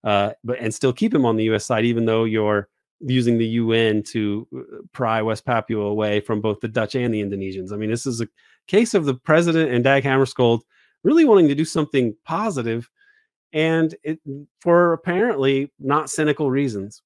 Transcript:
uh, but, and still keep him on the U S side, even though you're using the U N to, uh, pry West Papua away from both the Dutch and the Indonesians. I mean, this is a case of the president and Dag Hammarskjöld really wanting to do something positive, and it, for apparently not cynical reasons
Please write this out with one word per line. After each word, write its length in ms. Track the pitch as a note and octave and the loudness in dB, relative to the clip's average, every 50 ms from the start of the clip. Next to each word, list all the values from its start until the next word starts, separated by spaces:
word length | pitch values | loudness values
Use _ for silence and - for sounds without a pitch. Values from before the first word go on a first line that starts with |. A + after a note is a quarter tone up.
| - | -4
uh, 260 | A2 G#2 G2+ G2+ G#2+ A2 _ _ | 0 0 0 0 -2 -4 _ _
but, 160 | A#2 B2 A#2+ | -8 -8 -6
and 120 | A#2+ A2 A2+ | -6 -8 -6
still 200 | - - C3 B2 | -2 -2 -2 0
keep 200 | - G#3+ A3+ A3+ | 0 -2 0 2
him 140 | D3 C3 | 2 2
on 80 | A#2+ A2 | 2 2
the 80 | A2 A2+ | 0 0
U 100 | A2 A2 | 0 0
S 80 | G#2+ - | -2 -2
side, 200 | - B2 A2 A2+ | -2 -2 0 2
even 200 | A#2+ A#2+ A#2 A2+ | 0 0 0 0
though 180 | A2 A2+ A2 A2+ | 0 0 0 0
you're 460 | A2+ A2 A2 G#2+ G#2 G#2 G#2 G2+ _ _ _ _ _ _ _ | 0 0 0 0 0 0 0 -2 _ _ _ _ _ _ _
using 380 | - C3+ B2+ C3 A#2+ A#2+ A#2+ A2+ | -6 -2 0 0 2 2 2 0
the 80 | A2+ | 0
U 260 | A2+ A2+ A#2 A#2 A2+ A2+ | -2 -2 -2 0 0 2
N 320 | A2+ A2+ A2 G#2+ G#2+ G#2 | 2 2 2 0 -2 -4
to, 420 | - - A2+ G#2+ G#2 G2+ G#2+ A#2 _ - | -4 -6 -4 -2 -2 -4 -6 -8 _ -16
uh, 260 | B2+ - - - - - - _ | -16 -16 -16 -18 -20 -20 -20 _
pry 280 | - B2+ A2+ A2+ A2+ | -6 -4 -2 -2 -2
West 240 | G#2+ A2 A2 A2 _ | -2 -2 -4 -4 _
Papua 400 | - B2 A2+ G#2+ _ A#2+ G#2+ G#2 | -2 -2 -2 -2 _ -4 -4 -2
away 360 | G2+ G#2 G#2+ G#2+ G#2+ G#2 G#2+ | -2 -2 -2 -2 0 0 -2
from 200 | G#2 - A2+ G#2 | 0 -2 -4 -2
both 200 | G#2 A2 G#2 - | -2 -4 -4 -4
the 80 | - A2+ | -6 -6
Dutch 260 | G#2+ A#2+ A2 G2+ - | -4 -4 -4 -2 -4
and 180 | C3 B2 A#2+ A2+ | -4 -2 -2 -2
the 80 | G#2+ | -2
Indonesians. 520 | G#2 G2 G2+ G2 F#2+ F#2+ F#2 F#2+ F#2 F#2 G#2 | -4 -4 -6 -6 -8 -8 -8 -10 -10 -10 -8
I 40 | |
mean, 140 | G#2 A2 G#2+ | -8 -4 -4
this 160 | A2+ A#2+ - | -4 -4 -4
is 140 | C3+ A#2+ A2+ | -6 -6 -6
a 80 | A#2 - _ _ _ _ _ _ _ - | -6 -8 _ _ _ _ _ _ _ 0
case 260 | - G3+ A#3 A3+ - | 0 0 2 2 0
of 100 | G3 D#3 | 0 0
the 120 | C#3+ C3 | 0 -4
president 560 | B2 _ - D#3 D#3+ F3 E3+ D#3+ D#3+ D#3+ C#3+ B2 | -4 _ 2 2 4 4 2 2 2 2 2 2
and 100 | A#2+ B2 | 2 4
Dag 220 | C3 C#3 C#3 C3+ | 4 2 4 2
Hammarskjöld 560 | C#3+ C3 C3+ C3+ B2 - - B2 A#2 A#2 A2+ _ _ _ _ _ _ _ _ _ | 2 2 2 2 0 2 2 4 4 4 2 _ _ _ _ _ _ _ _ _
really 220 | F3 D4 E4+ D#4+ | 2 4 6 6
wanting 240 | C#4+ C#4 G3 E3+ D3 | 8 8 6 6 6
to 80 | C#3+ | 4
do 80 | C#3 E3 | 0 -2
something 500 | - - E3 D3+ C#3+ - C#3 B2 A#2 G#2+ _ _ | -2 0 -2 -2 0 2 0 2 0 -2 _ _
positive, 640 | - D#3+ F3 G#3+ A3+ F3+ C3+ A#2 A#2 A2+ A#2+ A#2+ _ _ _ _ _ _ _ _ _ _ _ _ _ - | -8 -6 -4 -4 -4 -4 -4 -4 -4 -4 -4 -6 _ _ _ _ _ _ _ _ _ _ _ _ _ -2
and 440 | D3+ D#3+ D#3+ D#3+ E3 D#3+ D#3 D#3+ - _ | -2 0 2 2 2 0 0 -2 -6 _
it, 160 | D3+ D#3+ D#3+ _ D3 C#3 C#3+ D3 _ _ _ | -8 -8 -8 _ -14 -14 -14 -14 _ _ _
for 320 | - F3 E3+ F3 F3 F3 E3 | 0 2 4 4 4 4 0
apparently 800 | E3 - F3+ F3 F#3 G#3+ B3 G#3 C#3 C3+ C3+ C#3 C3+ C#3 C#3+ _ _ | -2 -4 -4 0 0 0 0 0 0 2 2 2 0 -2 -4 _ _
not 280 | C#3+ C3+ C#3+ D3+ D#3 - | -2 0 0 0 0 -4
cynical 440 | - - D#3 D3+ C#3+ - D#3 C3+ B2+ | -4 -2 0 0 0 0 0 -2 0
reasons 500 | C#3 C#3+ C3 A2 G2+ F#2+ G#2 G#2 - _ | 0 -2 -2 -4 -6 -8 -10 -14 -20 _